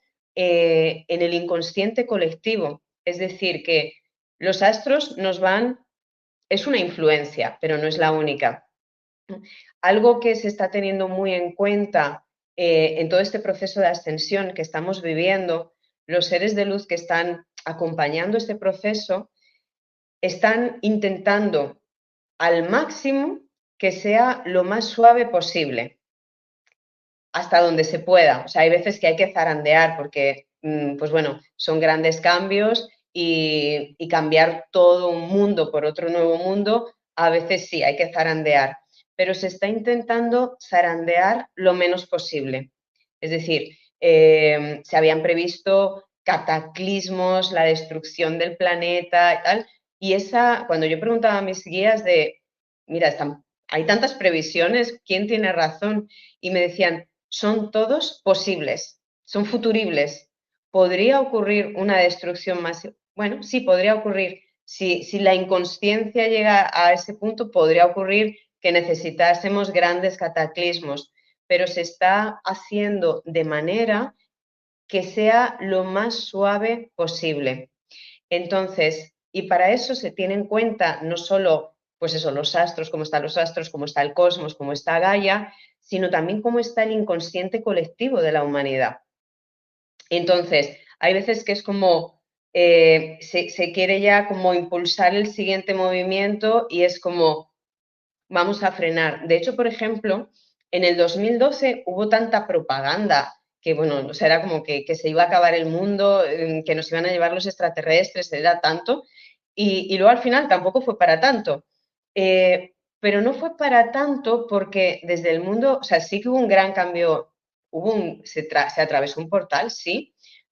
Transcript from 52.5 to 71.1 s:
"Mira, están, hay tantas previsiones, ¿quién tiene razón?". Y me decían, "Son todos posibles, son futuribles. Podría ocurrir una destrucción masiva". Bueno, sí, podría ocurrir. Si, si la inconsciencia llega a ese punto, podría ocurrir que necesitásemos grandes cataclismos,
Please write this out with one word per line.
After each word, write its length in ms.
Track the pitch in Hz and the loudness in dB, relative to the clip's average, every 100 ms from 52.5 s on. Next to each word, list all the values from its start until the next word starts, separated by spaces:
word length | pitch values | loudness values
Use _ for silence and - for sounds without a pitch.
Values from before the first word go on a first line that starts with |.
| _ _ _ - | _ _ _ -8
"Mira, 220 | 165 156 | -2 0
están, 340 | - 147 143 _ _ - | 0 -6 -10 _ _ -8
hay 180 | 160 156 | -4 0
tantas 260 | 226 262 | 0 0
previsiones, 880 | 269 185 160 156 170 170 240 233 - - | -2 0 0 -2 -2 0 0 -2 -6 -6
¿quién 200 | 185 208 | -4 -2
tiene 240 | 214 190 | -2 -2
razón?". 560 | 170 160 - 208 214 214 - - _ | 0 -2 -4 -4 -4 -8 -14 -20 _
Y 100 | 180 | -4
me 100 | 185 | -2
decían, 480 | 175 175 175 165 - _ - | -2 0 -2 -2 -10 _ -16
"Son 400 | - 214 220 214 | -6 -2 -2 -2
todos 500 | 214 220 302 - - | -2 0 -2 -4 -4
posibles, 800 | 196 185 202 175 139 160 - _ _ _ | 0 0 -2 -4 -4 -6 -10 _ _ _
son 220 | - 208 208 | -8 -6 -4
futuribles. 840 | 240 226 220 214 151 - - _ _ _ _ _ | -2 0 0 0 0 -2 -4 _ _ _ _ _
Podría 500 | 190 185 180 226 277 | 2 2 4 4 4
ocurrir 520 | 262 220 202 208 - 185 | 2 -2 0 0 -2 -2
una 220 | 202 190 | 2 4
destrucción 640 | 175 175 175 175 185 175 | 4 2 -8 -8 -6 -4
masiva". 300 | 170 170 - - _ - | -6 -8 -14 -20 _ -6
Bueno, 260 | 208 240 | -6 -6
sí, 180 | - 254 | -6 -2
podría 340 | - 180 202 | 2 4 4
ocurrir. 480 | 214 214 190 185 190 _ _ - | 2 0 -4 -4 -8 _ _ -20
Si, 380 | - 190 175 | -6 -2 -2
si 160 | - 202 | -4 0
la 140 | 190 | 2
inconsciencia 920 | 185 185 185 175 - 208 214 214 240 226 | 2 2 -2 -2 -4 -2 -2 -2 -2 0
llega 420 | 220 214 202 190 | 2 4 4 2
a 200 | 170 175 | 4 4
ese 220 | 180 - | 4 0
punto, 360 | 214 208 220 214 | -8 -6 -6 -2
podría 360 | 180 160 170 175 | 4 4 6 4
ocurrir 500 | 190 190 202 214 208 _ _ | 2 0 0 0 -4 _ _
que 120 | 180 | 0
necesitásemos 1000 | 175 170 160 165 156 170 175 196 202 196 | 2 0 -4 -4 0 2 2 0 -2 0
grandes 460 | 175 175 180 185 185 | 2 2 2 -2 -4
cataclismos, 920 | 170 165 156 175 175 175 151 143 - | -4 -4 -4 -2 -4 -4 -6 -10 -12